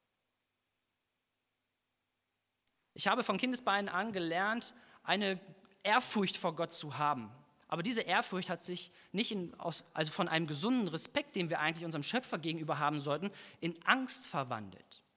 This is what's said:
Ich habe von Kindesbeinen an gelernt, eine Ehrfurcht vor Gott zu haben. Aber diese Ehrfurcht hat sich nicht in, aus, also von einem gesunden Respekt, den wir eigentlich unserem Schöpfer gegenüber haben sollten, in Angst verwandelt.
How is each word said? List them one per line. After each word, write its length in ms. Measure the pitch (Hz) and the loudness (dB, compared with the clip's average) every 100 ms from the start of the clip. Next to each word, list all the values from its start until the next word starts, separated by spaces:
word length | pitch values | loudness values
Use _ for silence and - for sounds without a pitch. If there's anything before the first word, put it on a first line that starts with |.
| _ _ _ _ _ _ _ _ _ _ _ _ _ _ _ _ _ _ _ _ _ _ _ _ _ _ _ _ _ | _ _ _ _ _ _ _ _ _ _ _ _ _ _ _ _ _ _ _ _ _ _ _ _ _ _ _ _ _
Ich 140 | - - | -2 2
habe 160 | 170 | 4
von 140 | 226 190 | 2 0
Kindesbeinen 500 | 254 254 - 196 202 | 0 0 2 2 2
an 240 | 175 214 | -2 -2
gelernt, 640 | 190 165 165 202 233 - - - - | -2 -2 0 0 0 -4 -6 -16 -10
eine 360 | - 185 202 185 - - - - | 0 2 2 -2 -6 -20 -20 -8
Ehrfurcht 520 | 196 226 247 220 190 - | 2 4 4 2 2 2
vor 200 | 185 156 | -2 -2
Gott 180 | 165 | -2
zu 240 | - 156 127 | -2 -4 0
haben. 340 | 147 139 107 117 - _ - | 0 0 -4 -14 -20 _ -6
Aber 140 | 160 | -4
diese 180 | 175 233 | 0 0
Ehrfurcht 480 | - 190 240 185 185 | 2 2 2 -2 -4
hat 140 | 180 | -4
sich 280 | - 180 - - - | -4 -4 -8 -12 -6
nicht 200 | 180 233 | -2 -2
in, 220 | 208 175 - | -2 -6 -8
aus, 240 | - 156 - | -4 -2 -2
also 180 | - 156 | -2 -2
von 160 | - 175 | 0 2
einem 200 | 160 165 | 2 0
gesunden 400 | 147 190 254 196 | 0 2 2 2
Respekt, 480 | 156 - - 302 208 | 0 0 0 -2 -2
den 140 | 170 | -2
wir 100 | 160 | 0
eigentlich 260 | 151 165 170 | 0 -2 -4
unserem 160 | 160 | -4
Schöpfer 380 | 139 247 - 180 | -2 -2 -2 -4
gegenüber 400 | 160 160 156 143 | -4 -4 -2 0
haben 200 | 147 151 | 2 0
sollten, 300 | 143 147 196 - - - | 0 -2 -4 -8 -16 -6
in 200 | 165 170 - | -6 -2 2
Angst 420 | 240 254 - - | 2 6 4 4
verwandelt. 760 | 160 127 117 101 90 - - _ | -2 -2 -4 -8 -14 -20 -20 _